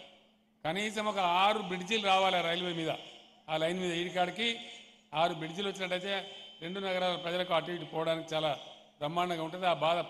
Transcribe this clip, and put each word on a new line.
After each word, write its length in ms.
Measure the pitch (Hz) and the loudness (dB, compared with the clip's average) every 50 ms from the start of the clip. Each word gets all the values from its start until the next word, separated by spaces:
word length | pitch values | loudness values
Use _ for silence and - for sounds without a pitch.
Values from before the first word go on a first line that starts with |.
| - - - - _ _ _ _ _ _ _ _ - | -20 -20 -20 -20 _ _ _ _ _ _ _ _ -4
కనీసం 420 | 151 165 196 208 214 208 214 208 | -2 -2 0 -2 -2 -2 -2 -2
ఒక 120 | 214 202 202 | 0 0 2
ఆరు 400 | 185 175 175 180 196 208 214 220 | 2 4 6 6 6 6 6 2
బ్రిడ్జిలు 480 | 196 180 185 180 180 180 226 220 202 | 0 -2 -4 -4 -2 -2 -2 2 4
రావాలి 300 | 196 190 190 190 190 185 | 6 6 6 6 6 4
ఆ 40 | 175 | 4
రైల్వే 320 | 165 165 170 180 180 180 | 2 2 0 0 -2 -2
మీద, 180 | 170 165 160 151 123 - - - - - - - - _ _ - | -2 -2 -2 -2 -2 -4 -8 -14 -20 -20 -20 -20 -20 _ _ -4
ఆ 60 | 160 | 0
లైన్ 240 | 160 160 165 180 185 | 0 2 0 0 0
మీద 120 | 185 180 | 0 0
ఈడికాడికి 560 | 170 170 175 170 165 180 180 180 180 202 233 233 226 233 - - - - - - - _ _ _ 143 | 0 -2 -2 0 0 0 0 0 0 -2 -2 -2 -2 -4 -8 -14 -18 -20 -20 -20 -20 _ _ _ 0
ఆరు 200 | 156 170 175 170 | 2 2 2 0
బ్రిడ్జిలు 340 | 156 160 160 165 190 202 196 | -2 -6 -6 -4 -4 -4 -4
వచ్చినట్టయితే 680 | 185 190 190 180 180 180 190 196 196 190 175 - - - - - - - | -4 -4 -4 -2 -2 -2 -2 -2 -4 -4 -4 -8 -12 -16 -18 -20 -16 -10
రెండు 200 | 160 170 185 196 | -10 -8 -6 -4
నగరాల 360 | 196 190 185 180 185 180 175 | -2 -2 0 2 2 2 0
ప్రజలకు 380 | 160 170 170 175 180 180 165 175 | 0 -2 -2 -2 -2 0 2 2
అటు 160 | 160 151 170 | 0 0 0
ఇటు 140 | 175 170 156 | -4 -6 -6
పోవడానికి 500 | 151 - 160 165 165 160 160 156 - 160 | -6 -4 -2 0 0 0 -2 -2 -4 -2
చాలా 160 | 156 156 151 139 - - - - - - - _ - | 0 0 0 -2 -4 -8 -14 -20 -20 -20 -20 _ -6
బ్రహ్మాండంగా 440 | 147 151 170 175 180 180 175 160 | -6 -2 0 0 0 0 -2 -2
ఉంటుంది. 240 | 160 165 170 180 185 | -4 -6 -4 0 0
ఆ 60 | 180 | 2
బాధ 260 | 165 147 151 160 175 175 156 | 2 2 2 2 2 2 0